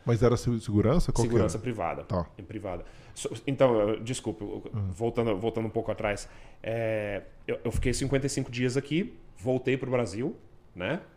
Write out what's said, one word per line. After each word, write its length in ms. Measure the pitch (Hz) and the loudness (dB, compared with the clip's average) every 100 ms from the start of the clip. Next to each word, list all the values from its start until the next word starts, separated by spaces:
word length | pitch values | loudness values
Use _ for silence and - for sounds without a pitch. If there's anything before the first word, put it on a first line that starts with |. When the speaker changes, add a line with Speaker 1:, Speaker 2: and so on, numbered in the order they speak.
Speaker 1:
Mas 180 | - 117 | 0 4
era 140 | 120 117 | 6 4
se-, 240 | - 117 | 2 0
segurança? 520 | - 104 - 175 160 | 2 4 6 6 4
Qual 120 | 127 | 4
que 60 | 117 | 4
Speaker 2:
Segurança 260 | 117 98 101 | 4 2 0
Speaker 1:
era? 60 | |
Speaker 2:
privada. 420 | 120 107 82 71 | -4 -4 -4 -4
Speaker 1:
Tá. 220 | 71 95 80 - | -4 -2 -2 -8
Speaker 2:
Em 40 | |
privada. 420 | 90 107 98 87 - - - | -12 -8 -8 -8 -10 -18 -18
So-, 160 | - - 113 - | -8 -8 -6 -2
então, 280 | 131 135 110 104 | 4 6 6 4
eu, 100 | 113 | 2
desculpa, 440 | 113 131 113 104 | -4 -6 -6 -6
eu, 180 | 104 104 - | -6 -8 -6
Speaker 1:
Uhum. 180 | 110 98 | -4 -4
Speaker 2:
voltando, 460 | 85 117 120 117 95 | -2 0 2 2 2
voltando 300 | 113 113 113 | 0 -2 -2
um 40 | |
pouco 200 | 113 110 | -2 -2
atrás. 380 | 101 107 101 - - - - | -2 -2 -4 -6 -16 -20 -12
É, 600 | - 117 113 110 104 98 - - - | -6 -2 0 -2 -2 -6 -8 -10 -6
eu, 120 | 120 | -4
eu 60 | 120 | -2
fiquei 220 | - 131 | 0 0
cinquenta 340 | 117 135 135 135 | 0 0 0 0
e 40 | |
cinco 200 | - 131 | -2 -4
dias 260 | 120 127 127 | 0 0 0
aqui, 400 | 135 156 - - - - | 0 0 -2 -6 -20 -6
voltei 400 | 127 127 127 131 | -2 0 2 0
pro 140 | 135 | 0
Brasil, 460 | 123 110 101 135 - - - - | 0 0 -2 -6 -6 -14 -20 -16
né? 260 | 90 92 175 - | -6 -2 -2 -6